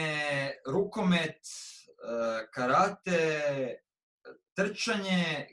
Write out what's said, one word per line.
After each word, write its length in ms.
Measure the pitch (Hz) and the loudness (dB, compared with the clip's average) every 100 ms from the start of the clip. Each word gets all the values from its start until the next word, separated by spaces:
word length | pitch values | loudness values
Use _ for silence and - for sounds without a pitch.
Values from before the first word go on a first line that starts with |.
| 156 151 147 143 139 - - | 0 -2 -2 -2 -2 -6 -2
rukomet, 680 | 190 196 214 185 170 156 - | 0 0 2 4 4 2 -6
eh, 1080 | - - - - - - - 117 113 113 110 | -14 -14 -16 -18 -20 -14 -6 -2 -2 -2 -6
karate, 680 | 131 123 147 202 196 185 175 160 151 147 139 127 117 _ _ _ _ - - _ - | -2 2 4 4 0 0 2 2 2 0 0 -2 -6 _ _ _ _ -20 -20 _ -2
trčanje, 920 | 208 214 - 208 190 180 165 147 - | -2 0 -2 0 2 2 2 -2 -6